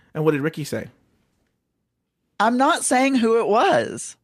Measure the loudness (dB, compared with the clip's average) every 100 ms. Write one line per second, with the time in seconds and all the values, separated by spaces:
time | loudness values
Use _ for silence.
0 | _ -2 0 0 -2 -6 -8 -8 -10 _
1 | _ _ _ _ _ _ _ _ _ _
2 | _ _ _ -2 0 2 0 0 0 2
3 | 2 2 2 2 2 2 2 2 -2 -8
4 | -14 -18